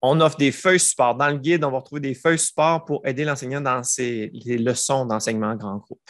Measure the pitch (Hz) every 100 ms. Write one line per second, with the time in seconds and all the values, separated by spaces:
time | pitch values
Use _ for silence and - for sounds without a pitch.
0 | 131 160 156 151 143 - 185 185 - -
1 | 123 120 147 143 143 170 143 131 - 147
2 | 139 127 165 165 - - 156 165 160 143
3 | 135 127 151 135 127 143 139 127 120 -
4 | 120 117 101 - 120 120 117 117 - 135
5 | 123 110 113 110 107 113 107 101 - -
6 | _